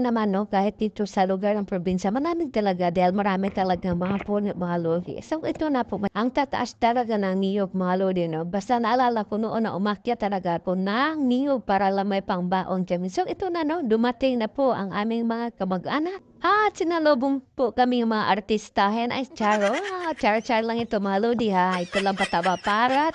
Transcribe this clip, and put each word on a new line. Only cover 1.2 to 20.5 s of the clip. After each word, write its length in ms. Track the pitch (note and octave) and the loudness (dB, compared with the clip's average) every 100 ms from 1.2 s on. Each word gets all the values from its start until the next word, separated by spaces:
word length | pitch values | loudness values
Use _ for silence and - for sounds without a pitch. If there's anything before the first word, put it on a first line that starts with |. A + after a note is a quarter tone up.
lugar 320 | F#3 F#3+ G3+ G#3 | 2 2 0 0
ng 80 | |
probinsya, 480 | F#3+ F#3+ F3 F#3 G3 | -2 -2 -2 0 0
maraming 400 | A#3+ D#4 E4+ D#4 | 0 0 -2 -2
talaga 400 | A#3 G#3 F3+ F3+ | 0 0 2 0
dahil 240 | F3 F3+ G3 | 2 2 2
marami 320 | G3+ F#3+ G3 | 0 0 -2
talagang 480 | G3+ F#3 F3 F#3 F3 | 0 0 0 0 -2
mga 320 | F3+ G3+ - | 0 -2 -2
puno, 240 | G#3 G3+ | -2 -2
mga 240 | - F3 F3 | -2 -2 -2
lodi. 320 | E3 E3 F3 - | 0 -2 -2 -10
So, 160 | - D#4+ D#4 | -6 -4 -4
ito 240 | D#4 D#4 | -2 0
na 160 | C4+ A#3 | 0 -2
po, 160 | G3+ | -4
ang 320 | G3+ - B3+ D4 | -4 -2 -2 0
tataas 400 | C#4 G3+ A3 - | -2 -2 -6 -2
talaga 400 | A#3 A#3+ A3+ G#3+ | 0 2 0 0
ng 240 | F#3+ F#3 | 0 0
niyog, 320 | G3 G3+ G3 | 0 0 -2
mga 240 | F#3+ F3+ F#3 | -2 0 0
lodi, 320 | F#3+ F#3 E3+ | 0 0 -2
no? 160 | D#3 | -2
Basta 320 | E3+ G3 - A#3+ | -4 -4 -2 0
naalala 480 | A3+ B3 B3 A3+ | 2 2 2 0
ko 160 | G#3 G#3 | -2 -4
noon 240 | A3 A3+ | -2 -2
na 80 | A3 | -2
umakyat 480 | E3+ G#3 G3+ - A#3 | 0 -2 -2 -4 -2
talaga 400 | G#3 G3 F3+ E3+ | -2 -2 -2 -2
ako 160 | F#3 F#3 | -2 -2
ng 560 | F#3+ A3 D4 D#4 C4 | 0 0 0 0 0
niyog 320 | B3 C#4+ C4 | 2 2 0
para 240 | - G3 G3 | 0 2 2
lang 240 | G3 G3 | 2 0
may 80 | G3 | -2
pangbaon 640 | G3 F#3 F3+ F#3+ - F#3+ | -2 -2 0 -2 0 -2
kami. 240 | F3+ F3 F3+ | -2 -2 -2
So, 160 | F3+ | -2
ito 240 | F#4 - F#4+ | -4 -4 -4
na, 160 | E4+ | -2
no, 160 | D4+ E4+ B3+ | -2 -2 0
dumating 560 | A3 A#3+ A#3+ C4+ B3 | 2 2 2 0 0
na 80 | A3 | -2
po 240 | - C4+ G#3+ | 0 0 0
ang 160 | F#3+ | -2
aming 320 | F3 A3 A#3 A#3 | -2 -2 -2 -2
mga 240 | A#3 A#3 - | -2 -6 -4
kamag-anak. 640 | F#3 F#3 C3+ C#4 E4 F#4+ - - | -2 -2 -2 -2 -2 -6 -14 -2
At 400 | E4+ G#4 G#4+ - | 2 4 2 0
sinalubong 640 | E4+ E4+ D4+ C#4+ C#4 C#4 - - | -2 2 4 4 2 -2 -4 -2
po 160 | A#3+ | 0
kami 320 | G3+ B3 B3 A3+ | 2 2 2 2
mga 240 | G#3+ F3+ | 0 2
artistahin. 800 | G3+ G#3 G#3+ - - G3+ A3+ A#3+ | 0 0 -2 -2 0 2 2 -2
Ay, 160 | B3+ B3+ | -4 -6
charo, 400 | D#4+ G#3 G#3+ G3+ | -2 0 2 2
ah, 400 | C4+ G4+ F#4 F4 | 0 -4 -6 -6
char-char 480 | C#4+ A#3 A3 A3+ | -2 0 0 0